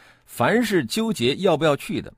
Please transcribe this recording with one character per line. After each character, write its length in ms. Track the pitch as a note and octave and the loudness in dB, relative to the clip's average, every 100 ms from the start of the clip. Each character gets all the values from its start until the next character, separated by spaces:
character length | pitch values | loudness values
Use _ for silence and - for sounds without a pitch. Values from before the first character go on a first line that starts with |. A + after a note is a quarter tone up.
| - _ - | -20 _ -12
凡 360 | - B2+ A3+ | -2 2 2
是 220 | G#3 F3+ A2+ | 2 0 0
纠 260 | G#3+ A3+ | -2 -2
结 220 | E3+ A#2+ D3 | 0 -2 0
要 200 | F#3+ D3 | 2 2
不 80 | |
要 120 | D#3 C#3 | 2 0
去 240 | - C3 | -4 -8
的， 120 | - | -8